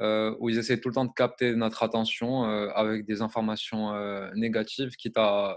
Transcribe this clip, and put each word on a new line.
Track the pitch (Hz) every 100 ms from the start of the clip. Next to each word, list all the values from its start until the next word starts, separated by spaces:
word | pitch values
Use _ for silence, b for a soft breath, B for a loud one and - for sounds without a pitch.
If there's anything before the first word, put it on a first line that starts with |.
euh, | 107 110 110 110
où | 117
ils | 113
essaient | 117 117
tout | 127
le |
temps | 123 123
de |
capter | - 123 - 123
notre | 117 113 110
attention, | 113 113 113 - 120 131 113
euh, | 107 104
avec | - 110 110 104
des | 104
informations, | 110 117 110 107 - 110 107
euh, | 104 101 98 95
négatives, | 101 113 110 107 - 131 -
quitte | 117 113
à | 107 101 98